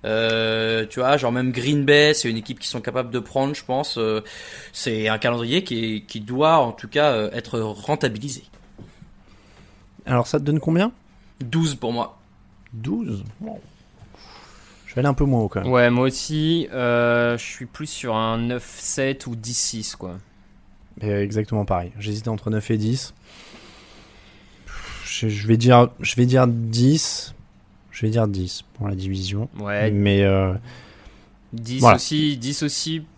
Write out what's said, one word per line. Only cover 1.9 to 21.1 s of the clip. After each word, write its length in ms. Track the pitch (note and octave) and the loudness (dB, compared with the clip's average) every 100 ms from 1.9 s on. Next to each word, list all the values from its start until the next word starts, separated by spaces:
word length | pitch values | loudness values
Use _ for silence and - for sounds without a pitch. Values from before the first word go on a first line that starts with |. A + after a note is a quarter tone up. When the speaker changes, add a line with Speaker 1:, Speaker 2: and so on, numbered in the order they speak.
| D3 D3+ | 6 6
Speaker 1:
c'est 160 | D3+ - | 4 0
une 60 | A2+ | -4
équipe 240 | G#2 C3 | -6 -8
qui 80 | - | -8
sont 140 | B2 | -6
capables 300 | A2+ B2 A#2+ | -4 -4 -4
de 80 | A#2+ | -6
prendre, 360 | G#2+ C3+ C3+ D3 | -4 -2 -2 -4
je 80 | |
pense. 340 | - B2+ D3 - | -4 -4 -4 -2
Euh, 220 | A2 A2 G#2+ - - - - | -2 -2 -6 -16 -16 -16 -14
c'est 340 | - - A2 G#2+ | -8 -4 -2 0
un 100 | G#2+ | 0
calendrier 460 | A#2+ A#2+ A#2 D#3+ | 0 0 -2 -2
qui 320 | F#3+ A#2 A2+ G#2+ | -2 -4 -2 -4
est, 60 | |
qui 180 | - A2+ | -8 -12
doit 380 | G#2 B2 D#3 D#3+ | -8 0 4 4
en 160 | B2 | 2
tout 160 | A2 G#2+ | -2 -4
cas, 240 | C#3+ D3 | 2 2
euh, 160 | A#2 G#2+ | 2 -2
être 300 | A#2+ - A#2 | -6 -6 -4
rentabilisé. 840 | A2 G2+ - D3+ C3+ G#2+ C#3 B2+ - - - - - - - - - - - - - - - - - | -4 -6 -4 -2 -2 -4 -10 -12 -16 -20 -20 -20 -20 -20 -20 -20 -20 -20 -20 -20 -20 -20 -20 -20 -2
Speaker 2:
Alors 220 | B2 A#2+ | 0 2
ça 100 | D3+ | 0
te 60 | |
donne 160 | C#3+ D3+ | 0 0
combien ? 320 | D#3+ E3 G#3 - _ - - _ | 2 2 2 -2 _ -20 -20 _
Speaker 1:
Douze 360 | B2 E3 E3 C3 | -4 0 0 -2
pour 180 | A#2+ | -4
moi. 240 | A#2+ - - - - - - - | -2 -4 -8 -20 -20 -20 -20 -18
Speaker 2:
Douze ? 500 | A#2 A#2+ G#3+ G3 G2+ G#2+ G#2+ | -10 -6 -4 -4 -8 -10 -14
Wow. 220 | G#3+ A3+ - - - _ - - - - - - - - - | -14 -14 -18 -20 -20 _ -20 -20 -20 -20 -20 -20 -20 -20 -8
Je 80 | |
vais 60 | - | -2
aller 100 | C#3 | 0
un 40 | |
peu 120 | C3+ C#3+ | 2 2
moins 160 | B2 | 2
haut 80 | G#2 | 0
quand 120 | G#2 | -2
même. 100 | B2+ | 2
Speaker 3:
Ouais, 160 | B2+ A#2+ | 4 6
moi 160 | A#2+ C3 | 4 2
aussi, 640 | C3 - D#3 D#3 E3 D3 | 0 -6 -2 0 0 -2
euh, 680 | C3 B2 A#2+ A#2+ A#2+ A#2+ A#2+ | -2 0 2 4 2 2 -2
je 60 | |
suis 220 | - - B2+ | -6 -14 -16
plus 220 | - D3+ | -12 -12
sur 280 | - B2 A2 | -8 -4 -2
un 220 | A2+ A2+ | 0 0
neuf 380 | A#2 B2 - - | -2 -4 -8 -12
sept 480 | - - C3+ C3+ - | -6 -2 -2 -2 -8
ou 80 | A#2 | -10
dix 220 | A2 A#2+ | -6 -4
six, 360 | - A#2 G#2+ | -4 -4 -8
quoi. 200 | - F#2 F2+ - - - - - - - - | -10 -12 -12 -16 -20 -20 -20 -20 -20 -20 -8
Speaker 2:
Et, 80 | |
euh, 120 | G#2 | -2